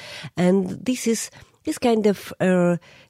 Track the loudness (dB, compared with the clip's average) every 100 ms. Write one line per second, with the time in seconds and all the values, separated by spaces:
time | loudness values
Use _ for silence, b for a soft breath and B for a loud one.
0 | B B -12 0 2 2 0 -6 -4 -2
1 | -2 -2 -4 B B B -8 -2 2 2
2 | 2 0 -4 -2 2 4 4 0 B B
3 | B